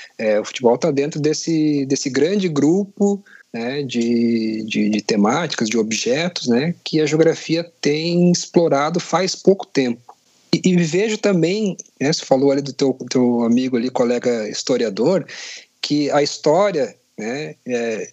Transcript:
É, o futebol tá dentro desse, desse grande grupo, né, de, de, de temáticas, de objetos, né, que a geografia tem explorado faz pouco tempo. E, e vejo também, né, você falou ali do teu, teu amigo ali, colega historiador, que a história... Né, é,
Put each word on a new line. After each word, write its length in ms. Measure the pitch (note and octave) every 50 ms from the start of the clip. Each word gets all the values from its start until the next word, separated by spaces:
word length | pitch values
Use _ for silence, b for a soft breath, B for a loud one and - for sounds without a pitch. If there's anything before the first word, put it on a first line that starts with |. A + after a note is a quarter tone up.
| B B B
É, 220 | - A2+ G#2+ G#2+ G#2+
o 40 | G#2
futebol 340 | - - - B2+ A#2 A#2+
tá 140 | B2 - E3
dentro 280 | C#3 C#3 C#3 E3 D#3+ D#3
desse, 680 | C#3+ D3+ D3+ - - E3+ E3 D#3 D3+ D3+ D3 C#3+ C3+
desse 240 | C3+ C#3 - - C#3
grande 400 | B2+ C3+ C#3+ F3 G3+ G#3 F#3+ F3
grupo, 720 | D3+ C#3+ C#3+ D3+ F3 G3 G3+ G3 - - G3+ G3+ G3+ G3 B B B B B _ -
né, 300 | - A#2 B2 C3+ D3 C#3+
de, 840 | B2 A#2+ A#2+ A#2 A#2 A#2+ A#2 A#2 A#2 A#2 A2+ A2 A2 A2 A2 A2
de, 220 | A2 G#2+ G#2+ G#2 G#2
de 120 | G#2+ G#2
temáticas, 680 | - - A#2 G#2 G2+ G#2+ C3+ E3 F3 D3+ - - A#2 G#2+
de 80 | A#2
objetos, 720 | A2+ G#2+ A2 A2 - - A#2 B2+ D3+ E3+ F3+ - - D3
né, 280 | B2+ A#2 B2 D3 F3 E3+ - _
que 160 | - D#3+ D#3
a 40 | D#3
geografia 580 | C#3 D3+ D#3 D#3+ E3 - - - - D#3+ E3 E3+ E3+ _ _
tem 520 | - C#3+ D3 D#3 D#3+ E3+ F3 F3 F3 F3
explorado 680 | F3 - - - - F3 E3+ D#3 C#3 C#3 D3 D#3+ F3 F3+
faz 360 | - - - F3 F#3+ F3+ -
pouco 300 | - - F#3 G3 F#3+ -
tempo. 500 | - - C#3 C3 A#2+ A#2 - _ - - _ _ _ _ _ _ _ -
E, 80 | - - F#3
e 80 | F3+
vejo 400 | F3 F3 D#3 D#3+ F#3 A3 A3 G#3+
também, 600 | G#3+ - G3+ G3 E3+ D#3+ E3+ G3 A3 A3 F#3+ E3 - - _ _ _
né, 120 | C3 C#3+
você 140 | E3 - -
falou 260 | - C#3 C3 C#3 C#3
ali 100 | C3+ C#3+
do 120 | C#3 C3+ C3
teu, 200 | - C#3+ C3 B2+ - B2 B2
teu 340 | - C3 B2 B2 A#2+ A#2 A#2
amigo 340 | A2+ A#2+ B2+ C3 B2+ B2+
ali, 120 | A#2 A#2 B2+
colega 580 | - - B2 A#2+ B2 A#2+ A#2 B2 A#2+ A2+ G#2+ G2+
historiador, 760 | - - - - B2+ A#2+ A#2+ G#2+ F#2+ G#2+ A#2+ E3 F#3+ E3+ B2+ B B B B B B B B B _ _
que 280 | - - D3 D3 D3 B2+
a 100 | C3+ D3
história... 760 | D3 D3 - - - D#3 D3+ F#3 G#3 G3+ F3 D3 B2+ - - _ _ _ _
Né, 380 | - G#2+ A2+ B2+ C#3+ D#3 D#3 D3+ - _
é, 440 | B2+ B2 A#2 A#2 A2+ A2 G2 F#2 -